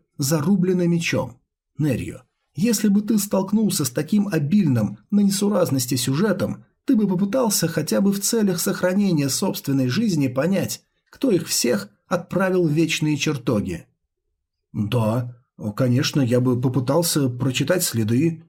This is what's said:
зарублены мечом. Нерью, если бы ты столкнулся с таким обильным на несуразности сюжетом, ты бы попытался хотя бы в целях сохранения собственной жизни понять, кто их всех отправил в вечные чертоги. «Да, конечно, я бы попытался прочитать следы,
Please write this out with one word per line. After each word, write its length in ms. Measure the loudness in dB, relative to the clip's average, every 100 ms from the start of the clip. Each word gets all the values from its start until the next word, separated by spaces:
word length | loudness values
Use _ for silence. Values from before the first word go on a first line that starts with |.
| _ -6
зарублены 720 | -2 0 2 2 2 2 2
мечом. 520 | 0 0 -4 -4 -12 _ _ _ -4
Нерью, 460 | -2 -2 -6 -12 _ _ _ -2
если 320 | 0 2 2
бы 140 | 2
ты 180 | 2 0
столкнулся 680 | 0 -2 0 0 2 0 -2
с 60 |
таким 360 | -4 0 0 2
обильным 720 | 0 2 2 2 2 0 -4 -2
на 80 | 2
несуразности 760 | 2 2 0 2 2 0 -2 -2
сюжетом, 680 | -2 0 0 0 -2 -6 -12 _ 0
ты 100 | 2
бы 120 | 2
попытался 600 | 0 0 0 0 0 -2
хотя 340 | -2 -2 0
бы 100 | 2
в 80 | 0
целях 400 | -2 0 0 0
сохранения 680 | -2 -2 0 2 2 2 0
собственной 580 | -2 -4 -4 -2 0 0
жизни 400 | 0 0 0 0
понять, 560 | 0 0 0 -2 -8 _ _ _
кто 180 | -4 0
их 180 | 0 0
всех 420 | -2 0 -2 -4 _ -6
отправил 560 | -6 -2 -2 0 2 2
в 40 |
вечные 440 | 2 0 0 0 0
чертоги. 680 | -2 -2 -2 -2 -2 -6 -12 _ _ _ _ _ _ _ _
«Да, 640 | -6 -2 0 0 -2 -4 -12 _ -12 -10 -2
конечно, 420 | 2 2 2 0
я 220 | 2 2
бы 180 | 2 0
попытался 680 | 0 0 0 0 2 0 0
прочитать 540 | 0 -2 -2 0 0
следы, 600 | 0 -2 0 2 2 -2